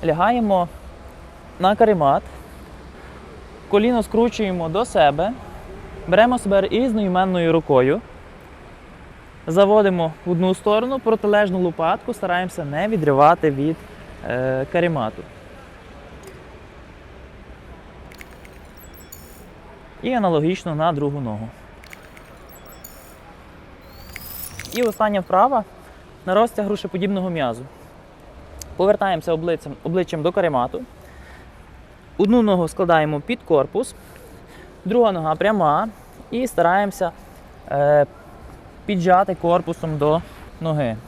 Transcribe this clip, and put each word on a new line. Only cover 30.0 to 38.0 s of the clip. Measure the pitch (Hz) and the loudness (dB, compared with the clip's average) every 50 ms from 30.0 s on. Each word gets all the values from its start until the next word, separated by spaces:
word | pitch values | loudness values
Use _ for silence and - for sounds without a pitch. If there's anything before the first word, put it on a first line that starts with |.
| 180 - - 160 147 | -2 -2 -4 -2 -2
до | 165 180 | -2 0
каремату. | 202 185 170 147 127 120 127 - - 254 - - - - - - - - - - - - - - - - - - - - - - - - - - - | 0 0 0 0 0 -2 -2 -6 -10 -12 -12 -18 -20 -20 -20 -20 -20 -20 -20 -20 -20 -20 -20 -20 -20 -20 -20 -20 -20 -20 -20 -20 -20 -20 -20 -4 -2
Одну | 185 196 226 247 233 | 2 4 4 4 4
ногу | 208 196 180 170 156 | 4 2 2 0 -2
складаємо | - - 196 170 170 160 156 151 151 147 | -2 -2 2 4 4 4 4 2 -2 -4
під | 143 - 240 - - | -4 -6 -8 -8 -2
корпус, | - 170 143 135 - - 196 262 - - - - - - - - - - - - - - - - - - - - | 2 2 2 2 2 -2 -4 -6 -6 -8 -20 -20 -20 -20 -20 -20 -20 -20 -20 -20 -20 -20 -20 -20 -20 -20 -12 -8
друга | 180 208 247 233 220 190 | -2 2 4 4 4 2
нога | 175 160 156 156 | 0 -2 -2 0
пряма | 156 170 202 220 208 175 151 143 160 202 226 214 - - - - - - - | 2 2 2 2 4 4 4 2 2 0 -2 -8 -14 -20 -20 -20 -20 -16 -8
і | - 233 254 | -6 -4 -4
стараємося, | 240 - - 170 170 180 196 202 202 185 - 185 170 170 - - - - - - - - - - - | -4 0 2 2 4 4 2 0 0 -2 -4 -4 -4 -4 -8 -20 -20 -20 -20 -20 -20 -20 -20 -12 -6
е, | - 143 143 143 147 147 | -2 0 2 4 6 4